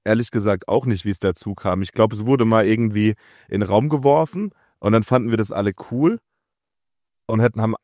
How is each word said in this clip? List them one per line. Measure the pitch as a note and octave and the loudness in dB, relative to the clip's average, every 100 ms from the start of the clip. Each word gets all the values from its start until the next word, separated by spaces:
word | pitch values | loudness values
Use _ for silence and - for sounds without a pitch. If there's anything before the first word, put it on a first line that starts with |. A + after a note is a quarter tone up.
ehrlich | G#2 A2+ A#2+ | -2 0 0
gesagt | A#2 G#2 G2 - | -2 -2 -2 0
auch | G#2+ | -2
nicht, | B2+ G2 | 0 -4
wie | G2+ | -4
es | G2 | -2
dazu | G2 F2+ G#2 | -2 -4 -8
kam. | G2 G2+ F#2 | -6 -4 -2
Ich | F#2+ | -4
glaub, | - A2 | 0 0
es | A2 A2+ | 0 -2
wurde | C3+ | 0
mal | A2+ A2+ G#2 | 2 2 2
irgendwie | A2+ A2+ G#2 G#2+ G#2+ _ _ - | 2 0 2 0 0 _ _ -8
in | G2 | -4
den | G2 | 0
Raum | G#2 D3 | 2 2
geworfen | D3 C#3 D3+ D#3+ F3+ G#3 _ _ _ | 0 2 2 0 -4 -10 _ _ _
und | G2+ | 0
dann | A2 | 0
fanden | G#2 B2+ A#2 | 2 0 0
wir | A2+ | -2
das | G#2 | -2
alle | G2 G2+ - - | -2 -4 -4 -10
cool | B2 D#3+ A#3 _ _ _ _ _ _ _ _ _ _ - | -2 0 -2 _ _ _ _ _ _ _ _ _ _ -4
und | A2 | 0
hätten, | A#2+ A2+ | 0 0
haben | A2 G#2+ | -4 -4